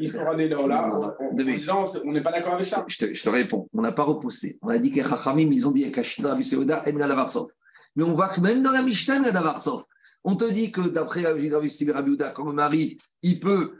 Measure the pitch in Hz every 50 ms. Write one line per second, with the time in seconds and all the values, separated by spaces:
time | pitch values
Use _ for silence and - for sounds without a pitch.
0 | 156 147 - - 156 160 160 160 156 156 151 143 139 135 120 117 113 110 104 110
1 | 107 104 - - 135 131 - 120 131 131 123 101 147 175 190 196 196 190 - 151
2 | - 147 151 147 139 165 170 170 170 180 180 180 190 - 214 190 185 - - -
3 | 113 98 - - - 110 104 127 113 - - 101 - - - 110 113 113 - 151
4 | 147 147 151 - 127 120 - - - - - - 95 113 117 120 123 139 135 143
5 | 123 - 120 117 - 135 135 156 160 151 139 123 120 143 135 139 139 107 - 127
6 | 113 - - - 135 143 131 127 127 - 135 131 135 135 156 - - 147 147 147
7 | 147 143 135 131 127 - - 120 - - - _ _ _ - - - _ _ 147
8 | 165 170 165 151 190 190 - 175 180 202 233 262 269 269 262 262 254 262 214 -
9 | - 269 269 277 269 240 190 180 160 156 - - - 147 135 - - _ _ _
10 | _ - _ _ - 190 196 - 233 226 190 220 226 214 - 185 180 175 165 180
11 | 160 - - 175 170 160 160 147 143 156 147 151 151 139 - - 151 147 131 139
12 | 139 139 143 139 143 131 - 131 147 147 147 147 147 143 151 160 156 - - -
13 | - - _ _ - 180 170 151 156 196 202 185 156 - -